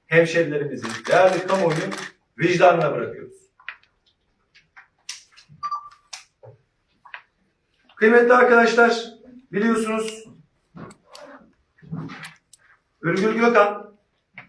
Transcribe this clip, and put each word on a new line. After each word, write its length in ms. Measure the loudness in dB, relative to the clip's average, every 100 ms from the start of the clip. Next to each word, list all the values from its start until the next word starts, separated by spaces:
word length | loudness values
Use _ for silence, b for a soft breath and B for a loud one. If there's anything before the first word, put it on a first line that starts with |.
| -2
hemşerilerimizin, 840 | 2 2 0 -2 -4 -8 -10 -12 -8 0
değerli 380 | 4 4 2 -2
kamuoyunun 460 | -2 0 -2 -6 -10 -14 _ _ -4
vicdanına 540 | -2 4 4 4 -2
bırakıyoruz. 440 | -4 -8 -12 -18 _ _ _ -20 -20 _ _ _ _ _ _ _ _ _ _ _ _ -20 -20 _ _ _ -16 -12 -12 -14 _ _ -20 _ _ -20 -20 _ _ _ _ -20 -20 _ _ _ _ _ _ _ 0
Kıymetli 380 | 4 6 6
arkadaşlar, 720 | 4 4 4 4 2 2 0 -6 -18 -20 -20 -10
biliyorsunuz 760 | -4 -2 -2 -4 -6 -8 -12 -20 -20 _ _ _ -20 -20 -20 _ -20 -20 -20 _ _ _ _ -16 -14 -14 -16 -20 _ _ _ b b _ _
Ülgür 340 | -4 -2 -2 2
Gökhan 640 | 2 4 2 -2 -16 _ _ _ _ -20